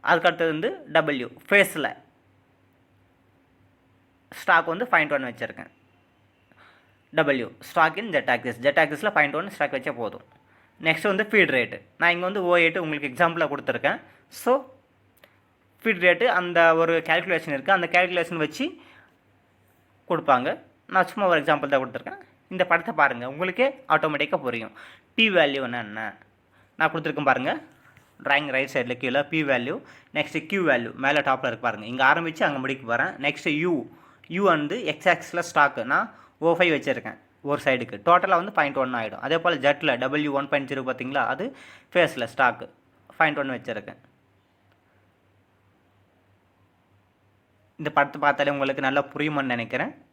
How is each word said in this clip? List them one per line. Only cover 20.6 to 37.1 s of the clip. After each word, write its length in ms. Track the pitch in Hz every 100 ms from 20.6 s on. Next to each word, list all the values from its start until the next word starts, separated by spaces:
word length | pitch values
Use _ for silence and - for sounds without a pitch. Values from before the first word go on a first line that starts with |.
| - _ _
நான் 140 | 185 185
சும்மா 160 | - 196
ஒரு 80 | 165
எக்ஸாம்பிள் 300 | 143 147 139
தான் 80 | 139
கொடுத்துருக்கேன். 360 | 131 120 - 392 - _ _
இந்த 80 | 185 180
படத்தை 220 | 170 170 156
பாருங்கள், 300 | 139 120 123
உங்களுக்கே 340 | 143 185 180 269 277 - 156
ஆட்டோமேட்டிக்காக 460 | 160 147 147 180 135
புரியும். 280 | 117 110 - - - _ -
பி 80 | 220 185
வேல்யூ 240 | 147 139 127
என்ன, 140 | 120 107
என்ன 200 | 107 110 - _ _ _ _ _ -
நான் 120 | 156
கொடுத்துருக்கேன் 360 | 160 151 143 139
பாருங்கள். 280 | 131 135 294 - _ _ _ _ _
டிராயிங் 240 | - 139 147
ரைட் 180 | 131 135
சைடில் 280 | 139 120 123
கீழே 180 | 131 135 143
பி 80 | 160 147
வேல்யூ, 240 | 127 120 208 - - _ 147
நெக்ஸ்ட்டு 240 | 147 160 151
கியூ 120 | 196 165
வேல்யூ 200 | 127 117 -
மேலே 160 | 135 147 143
டாப்பில் 200 | 127 127
இருக்கு 160 | 113 120
பாருங்கள். 240 | 104 107
இங்கே 120 | 127 131
ஆரம்பித்து 320 | 156 165 160 180
அங்கே 140 | 139
முடிக்க 180 | 131 135 120
போகிறேன். 220 | 117 143 - 143
நெக்ஸ்ட்டு 260 | 147 180 147
யூ, 100 | 175 160 113 - - _ _
யூ 80 | 170 196
வந்து 220 | 160 147 214 180
எக்ஸ் 180 | 151 185
ஆக்சிஸில் 340 | 170 - 175 170
ஸ்டாக்கு 320 | 160 143 139 113
நான் 160 | 160 220 - - _
ஓ 80 | 160 170
ஃபைவ் 140 | 180
வச்சுருக்கேன் 440 | 147 131 120 110